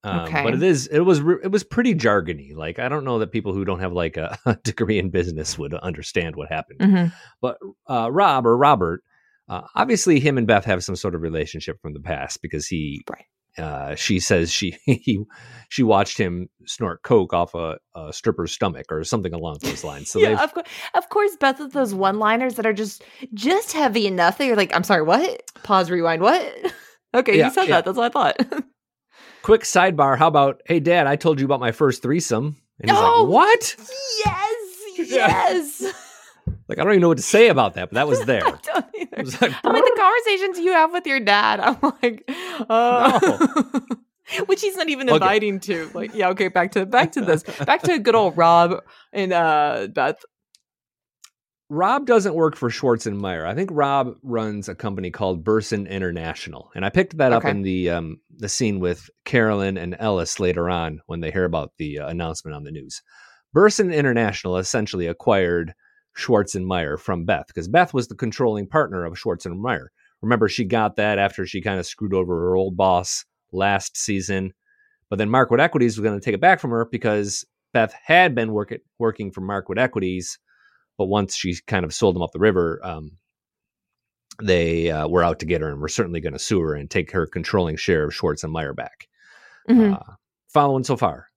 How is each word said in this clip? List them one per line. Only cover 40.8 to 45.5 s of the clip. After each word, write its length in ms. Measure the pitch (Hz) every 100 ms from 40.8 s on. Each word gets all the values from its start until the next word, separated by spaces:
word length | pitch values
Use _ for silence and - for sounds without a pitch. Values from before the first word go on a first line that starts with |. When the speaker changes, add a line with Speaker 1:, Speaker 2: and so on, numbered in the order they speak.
| 320
Speaker 2:
with 140 | 349 349
your 120 | 269
dad, 400 | 208 202 214 214
<laughs> 40 |
I'm 140 | - 247 294 -
like, 200 | 247 220 - 302 370 330 226
uh, 500 | 226 240 247 240 226
Speaker 1:
No. 580 | 370 - 254 - - 277 - 254 _ _ - -
Speaker 2:
<laughs> 40 | 415
which 160 | 392
he's 140 | 415 370
not 140 | 320
even 200 | 277 262
Speaker 1:
Okay. 60 | 240
Speaker 2:
inviting 440 | 190 208 208